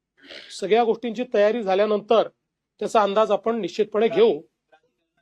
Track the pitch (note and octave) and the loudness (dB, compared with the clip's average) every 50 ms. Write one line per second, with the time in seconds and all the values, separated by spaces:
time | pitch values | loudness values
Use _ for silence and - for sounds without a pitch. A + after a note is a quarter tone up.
0 | _ _ _ _ - - - - - - - - G3+ F3+ G3+ A3+ A#3+ A3 G#3+ A3+ | _ _ _ _ -20 -20 -20 -20 -20 -20 -14 -12 -4 0 0 2 2 0 -2 -2
1 | - A#3+ G#3+ G#3 B3 B3 - G#3 G#3 G#3 A3 A#3+ A3 F#3+ F#3+ F#3+ G#3 G#3+ G#3+ G#3 | -6 -8 -8 -8 -8 -4 0 2 2 2 0 -2 -2 -2 0 0 0 0 0 -2
2 | G#3 - A#3 G#3+ E3+ - - _ _ _ _ _ _ _ _ _ G#3+ G3+ - A#3 | -2 0 2 2 2 0 -4 _ _ _ _ _ _ _ _ _ -8 -2 0 2
3 | G#3 G3 G3 G#3 A3 G#3 G#3 F#3 - A3+ A#3 A#3 G3 E3 - - G#3+ G#3+ - G#3 | 2 2 2 0 2 2 0 -2 -2 -4 -4 -4 -6 -6 -4 -4 -4 -2 0 -2
4 | A3+ A3 - F3 A3 A#3 D#3 D3 - _ _ _ _ _ _ _ _ _ _ _ | -2 0 2 4 4 4 2 0 -6 _ _ _ _ _ _ _ _ _ _ _
5 | _ E4 E4+ F5+ | _ _ _ _